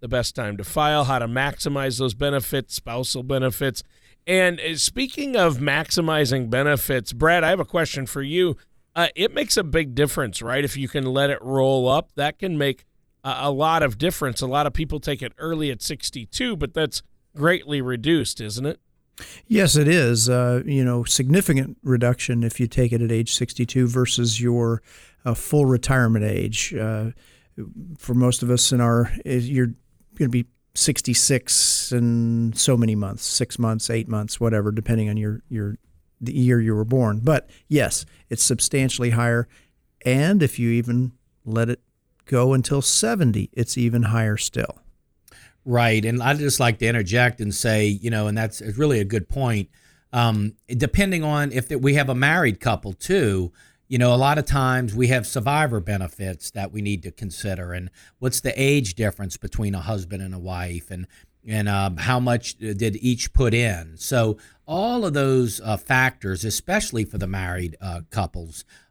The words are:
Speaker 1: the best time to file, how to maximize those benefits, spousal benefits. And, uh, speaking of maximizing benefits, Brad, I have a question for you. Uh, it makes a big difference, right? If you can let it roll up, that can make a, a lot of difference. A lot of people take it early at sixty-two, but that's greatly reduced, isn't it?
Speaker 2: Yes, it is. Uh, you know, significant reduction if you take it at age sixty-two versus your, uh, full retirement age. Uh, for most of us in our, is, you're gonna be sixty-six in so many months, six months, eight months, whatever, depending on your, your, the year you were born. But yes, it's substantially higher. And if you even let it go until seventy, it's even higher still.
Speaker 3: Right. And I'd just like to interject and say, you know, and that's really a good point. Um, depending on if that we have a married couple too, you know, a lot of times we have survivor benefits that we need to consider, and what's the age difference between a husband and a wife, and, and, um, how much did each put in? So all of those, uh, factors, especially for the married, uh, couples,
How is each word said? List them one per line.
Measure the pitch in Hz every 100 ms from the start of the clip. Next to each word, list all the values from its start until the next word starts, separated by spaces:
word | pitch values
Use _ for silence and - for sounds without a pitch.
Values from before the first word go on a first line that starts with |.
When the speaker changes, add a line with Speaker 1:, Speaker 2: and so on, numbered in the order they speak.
Speaker 1:
the | 120
best | 123 117
time | - 107 101
to |
file, | 98 160 151 151
how | 131 127
to | 117
maximize | 127 143 - - 143 135 117
those | 131
benefits, | 107 143 139 - 147 -
spousal | - - 120 123 131
benefits. | 127 135 131 - 131 - - _ _ _ -
And, | 185 180 170
uh, | 160 160
speaking | - 247 269 - 285
of | 240 175 127
maximizing | 143 147 156 175 160 156 135 131 117
benefits, | 123 147 139 - 131 107
Brad, | 120 156 175
I | 160
have | 190
a |
question | 147 175 156 143
for | 127 143
you. | 139 170 180 123 - _ _
Uh, | 170 170 -
it | 214
makes | 285 254 220
a |
big | 165 165 147
difference, | 123 147 170 127 -
right? | 117 135
If | 143 139
you | 131
can | 147 131
let | 135 143
it | 135
roll | 127 135 131 135 127
up, | 143 - -
that | 147 -
can | 190 156
make | 139 127 _ _ _ _
a, | 135 131
a | 143
lot | 135 156 165
of | 143 107
difference. | 170 - 139 117
A | 131
lot | 139 147
of |
people | - 156 151
take | 151 147
it | 123 -
early | 160 160 147
at | 120
sixty-two, | - 143 - 135 110 - 254 180
but | 143
that's | 160 156 - - _ _
greatly | 147 156 180 143 143
reduced, | 127 123 127 165 117 -
isn't | 107 107 143
it? | - _ _ _ - - - -
Speaker 2:
Yes, | 220 175
it | 151 147
is. | 175 123 117 117
Uh, | 123 123 123 -
you | 139
know, | 127 120
significant | 117 - 131 131 - 135 135 -
reduction | 131 123 120 120 - 117
if | 117 -
you | 120
take | - 123
it | 117
at | 117
age | 113 117
sixty-two | - 123 - 120 131 123
versus | 127 123 127 120 110
your, | 120 120 117 113 - - - _
uh, | 127
full | 113 - 147
retirement | 135 123 - 131 117 110 107
age. | 92 101 110 -
Uh, | 151 110 110 110 - _ _ _ - 110 - 175 156
for | -
most | 123 123 120
of | 123
us | 123 -
in | 127
our, | 117 117 120 -
is, | - 123 120
you're | 135 123 - _ _ _ -
gonna | 139
be | 120 120 _ _
sixty-six | - - - - 120 - 131 - - - - -
in | 123 120 117 117 117 117
so | 113 - 123
many | 110
months, | 107 98 104
six | - - 117 -
months, | 113 110 -
eight | 117 107
months, | 107 104 -
whatever, | 117 110 104
depending | 107 107 113 107
on | 107
your, | 107 107 -
your, | 113 101 - _ _ _ _
the | 120
year | 139 123 120
you | 113
were | 107 110
born. | 131 113 107
But | 127 147 - - -
yes, | 151 113 - - - -
it's | 117
substantially | - 120 - 139 131 - 120
higher. | 117 120 117 120 _ _ _ _ _ 123
And | 131 160 202
if | 147 -
you | 117
even | 117 120 120 127 - _ _
let | 107 113 117
it | 123 _ _ _ _
go | - 127 127
until | 135 - 139
seventy, | - - 226 220 131 107 104
it's | - 113 131
even | 117 120
higher | 110 113 110 107
still. | - - - - - _ _ _ _ - - _ 131
Speaker 3:
Right. | 120 117 110
And | 110 120
I'd | 123 147
just | 143 -
like | 120 107
to | 113
interject | 117 92 117 123 120
and | 104
say, | 98 117 107 104
you | 101 117
know, | 110 104
and | 107
that's | 110 -
really | 107 107 151 120
a |
good | 98 110 85
point. | 139 127 107 95 _ _ _ _
Um, | 123 117 107 104 - -
depending | 123 147 - 196 175
on | 151 147 143
if | 127 120
that | 143
we | 135
have | 143 139
a |
married | 123 143 175 139 95
couple | 120 101 101
too, | 92 - 196 120 95 87 - _ _ -
you | 123
know, | 123
a | 120
lot | 135 151
of | 143
times | 143 127 127 120
we | 110 123
have | 131 107
survivor | 131 113 147 151 113
benefits | 85 101 90 - 95 90 -
that | 104 98
we | 107
need | 101 98
to | 87
consider, | - 101 - 104 90 87
and | 90 90 - - _
what's | 127 -
the | 127 -
age | 135 143 110
difference | 87 107 - 95 -
between | - - 104
a | 98
husband | 82 104 87 95
and | 95
a | 92
wife, | 90 90 90 87 -
and, | 90 90 - _ _
and, | 107 107 104
um, | 98 98 85
how | 147 123
much | 123 120 - -
did | 110 101 113 101
each | 123 123 -
put | 135 123
in? | 117 117 87 82 80
So | - 127 113 101 - _
all | - 170 226 240
of | 190
those, | 143 135 131 120 -
uh, | 110 101
factors, | - 131 131 - 98 92
especially | 110 - - 208 - 113
for | 104 110
the | 95
married, | 95 90 90 87 -
uh, | 95 87 78
couples, | 107 92 87 82 - - - _